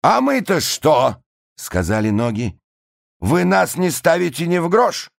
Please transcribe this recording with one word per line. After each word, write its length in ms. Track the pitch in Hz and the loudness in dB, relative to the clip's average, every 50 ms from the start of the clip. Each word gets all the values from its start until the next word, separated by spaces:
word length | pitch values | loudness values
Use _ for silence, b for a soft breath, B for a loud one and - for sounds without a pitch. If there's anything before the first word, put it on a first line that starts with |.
| - | 2
«А 160 | 165 220 240 | 2 2 2
мы-то 400 | 262 277 277 262 202 - 190 160 | 2 0 0 -2 -2 0 -2 -2
что?» — 640 | - - - - - - - 123 131 131 107 - _ _ _ _ _ _ _ | -2 -4 -6 -2 2 2 4 4 2 0 -2 -4 _ _ _ _ _ _ _
сказали 540 | - - - - 90 90 82 107 107 107 110 | -18 -16 -6 -4 -2 -2 0 0 0 0 0
ноги. 480 | 101 107 120 120 110 104 120 104 - _ _ _ _ _ _ _ _ _ _ _ _ _ | 0 0 0 -2 -2 -4 -6 -6 -6 _ _ _ _ _ _ _ _ _ _ _ _ _
«Вы 240 | 87 95 147 180 180 | -2 0 2 2 2
нас 320 | 180 190 190 185 - - | 2 2 2 2 0 -2
не 120 | 165 185 175 | -2 -2 -2
ставите 580 | 151 - - 170 165 175 180 170 127 139 170 170 | -2 0 2 2 2 2 0 -4 -4 -4 -2 -2
ни 100 | 175 180 | 0 -2
в 100 | 165 170 | 0 0
грош. 420 | 180 220 262 208 - - - - _ | 2 2 2 0 -2 -6 -14 -16 _